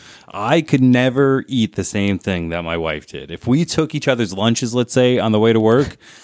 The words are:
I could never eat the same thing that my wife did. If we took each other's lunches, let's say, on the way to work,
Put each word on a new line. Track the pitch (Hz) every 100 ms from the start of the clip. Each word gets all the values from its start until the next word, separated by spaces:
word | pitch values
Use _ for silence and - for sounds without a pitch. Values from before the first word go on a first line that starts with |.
| - - -
I | 98 110 165
could | 156 135
never | 127 123 127 127 135 131 -
eat | 127 107 -
the |
same | 92 104 98 95
thing | 101 87 82
that | 85
my | 85 85
wife | 80 76 -
did. | 67 71
If | 85 117
we | 139
took | 165 160 156
each | 151 143
other's | 120 101
lunches, | 95 113 113 120
let's | 120 120
say, | 131 123 123
on | 110
the | 107
way | 113
to | 110
work, | 110 123 107 - - -